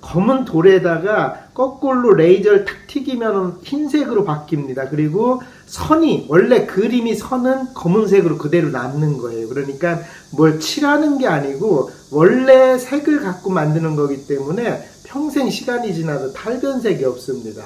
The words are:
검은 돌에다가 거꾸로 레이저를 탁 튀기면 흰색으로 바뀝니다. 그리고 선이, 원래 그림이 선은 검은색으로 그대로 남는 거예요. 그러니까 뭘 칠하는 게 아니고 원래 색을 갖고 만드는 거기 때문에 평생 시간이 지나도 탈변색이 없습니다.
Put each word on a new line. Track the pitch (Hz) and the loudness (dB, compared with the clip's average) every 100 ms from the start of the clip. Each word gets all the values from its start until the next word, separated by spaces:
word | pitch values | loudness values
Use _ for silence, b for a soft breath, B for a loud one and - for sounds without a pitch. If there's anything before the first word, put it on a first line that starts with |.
검은 | - 160 208 269 | -4 -2 2 0
돌에다가 | 254 160 175 185 175 165 180 214 143 120 - | 0 2 6 4 2 -2 -2 -2 -2 -6 -16
거꾸로 | - 262 - 277 254 240 | -4 -4 -2 -2 0 4
레이저를 | 175 160 196 202 202 | 6 6 6 6 2
탁 | - - - | 2 -10 -8
튀기면 | 285 277 247 226 202 185 - | -8 -6 -4 -2 -2 -4 -8
흰색으로 | - 277 302 302 254 233 | -8 -6 -2 -2 0 0
바뀝니다. | 160 151 - 156 139 131 131 | 0 -4 -4 -6 -4 -6 -6
그리고 | 147 151 165 240 254 B B - | -2 -2 0 0 0 B B -18
선이, | - - 311 320 170 - | -12 0 2 4 0 2
원래 | 156 233 240 - | 2 4 4 2
그림이 | - 233 247 233 220 | -2 0 0 -2 -4
선은 | - 254 247 262 254 | -4 -2 0 -2 -4
검은색으로 | - 170 196 208 196 170 151 | -6 0 2 4 4 4 0
그대로 | 147 170 156 | 0 0 0
남는 | 127 127 143 156 135 | -2 -6 -2 -2 -2
거예요. | 117 113 113 | -4 -6 -6
그러니까 | 127 139 139 175 165 B B B | -6 -6 -4 -2 -4 B B B
뭘 | - 156 151 | 2 4 4
칠하는 | - - 285 294 302 277 | -4 -2 2 2 2 0
게 | 247 | 0
아니고 | 160 143 139 214 160 123 B B | 0 -2 -4 0 0 0 B B
원래 | 143 170 247 262 262 262 254 | 4 4 4 6 6 6 4
색을 | 247 285 294 294 | -2 -4 0 -2
갖고 | 190 180 196 | -2 -6 -4
만드는 | 185 151 156 160 151 | -2 0 0 -2 -2
거기 | 143 139 - | -2 -4 -4
때문에 | 143 139 190 233 143 B B | -6 -4 -4 -4 -6 B B
평생 | - 269 302 285 240 | -14 -8 -4 -2 -2
시간이 | 175 - 240 226 | -4 -4 -4 -4
지나도 | 165 160 143 131 | -6 -4 -4 -6
탈변색이 | - 214 254 277 254 226 160 | -10 -8 -6 -4 -4 -2 -2
없습니다. | 131 123 - 123 110 104 | -2 -4 -8 -10 -10 -14